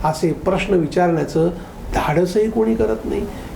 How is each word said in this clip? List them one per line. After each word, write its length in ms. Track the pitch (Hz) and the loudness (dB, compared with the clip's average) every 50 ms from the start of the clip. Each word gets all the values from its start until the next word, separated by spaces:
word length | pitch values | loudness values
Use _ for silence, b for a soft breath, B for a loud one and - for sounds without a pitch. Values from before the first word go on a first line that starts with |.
| B | B
असे 280 | 156 156 - - 165 147 | -2 0 0 0 0 0
प्रश्न 400 | - - 190 190 185 - 208 196 | 0 0 0 0 0 0 2 2
विचारण्याचं 760 | 175 160 143 - 180 180 180 170 156 147 - - 165 165 175 175 B B B B B B - - | 2 2 2 2 2 2 4 2 2 0 0 0 2 2 2 0 B B B B B B -4 -2
धाडसही 560 | - - - 151 160 185 175 180 214 214 226 | -2 0 0 2 2 2 2 2 2 2 2
कोणी 240 | 220 233 - 113 110 | 2 2 2 2 2
करत 220 | - 113 107 110 110 - | 2 2 0 0 -2 -4
नाही, 200 | - - - - - B B B B B | -4 -4 -4 -4 -6 B B B B B